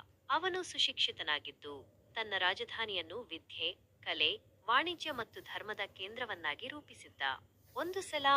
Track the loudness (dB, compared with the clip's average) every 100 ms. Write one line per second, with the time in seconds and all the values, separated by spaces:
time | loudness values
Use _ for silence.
0 | -4 _ 0 2 2 0 -4 2 2 4
1 | 2 2 0 0 0 -12 -10 -10 -12 _
2 | _ -6 -2 4 4 2 -2 -4 -2 -2
3 | -4 -8 -8 -12 -10 -6 -4 -6 _ _
4 | -4 2 2 2 -10 _ 4 4 4 -2
5 | -4 -4 -6 -8 -10 -8 -6 -4 -6 -6
6 | -10 -6 -6 -4 -2 -4 -6 -10 -12 -20
7 | -18 -4 -4 -4 -8 _ -12 -6 -4 -4
8 | -4 2 6